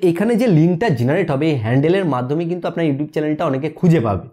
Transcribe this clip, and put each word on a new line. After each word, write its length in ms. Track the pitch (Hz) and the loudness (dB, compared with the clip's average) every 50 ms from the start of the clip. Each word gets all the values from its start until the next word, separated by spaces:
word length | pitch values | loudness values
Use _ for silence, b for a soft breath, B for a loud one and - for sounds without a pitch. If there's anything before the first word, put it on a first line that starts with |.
এখানে 340 | 190 175 165 170 208 233 240 | 0 0 2 2 0 0 2
যে 100 | 202 262 | 2 2
লিঙ্কটা 420 | 233 170 147 160 175 180 160 233 233 | 4 4 4 4 4 2 0 0 0
জেনারেট 420 | 135 113 120 131 151 196 180 - | 0 0 0 0 0 0 0 -2
হবে 200 | 139 135 156 165 | -2 0 0 0
এই 60 | 151 | 0
হ্যান্ডেলের 480 | 127 104 110 127 139 143 160 185 196 190 | 0 0 0 0 2 2 2 2 2 0
মাধ্যমে 400 | 156 127 123 127 127 147 165 175 | 0 -2 -2 -2 -2 -2 -4 -2
কিন্তু 240 | 165 180 175 175 175 | -4 -4 -4 -6 -6
আপনার 180 | 170 180 165 | -4 -2 -2
YouTube 240 | 151 135 135 151 147 | -2 -2 -2 -4 -4
চ্যানেলটা 340 | - 156 151 151 151 151 175 | -4 -4 -2 -2 -2 -2 -2
অনেকে 260 | 151 135 135 147 151 | -2 -2 -2 -4 -6
খুঁজে 300 | - - - 170 165 160 | -4 0 2 4 4 4
পাবে। 280 | 110 110 98 87 - - | 2 0 -2 -4 -6 -8